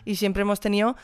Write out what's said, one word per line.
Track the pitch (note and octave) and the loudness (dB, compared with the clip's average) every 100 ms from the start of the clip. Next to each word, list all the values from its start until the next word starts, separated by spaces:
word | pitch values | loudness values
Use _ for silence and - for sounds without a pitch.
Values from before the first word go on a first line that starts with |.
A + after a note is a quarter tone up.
y | - F#3+ | -6 -2
siempre | G3+ G3 | 0 0
hemos | G3+ G3+ | 0 0
tenido, | G#3 G3+ A3+ B3+ | 0 2 2 -2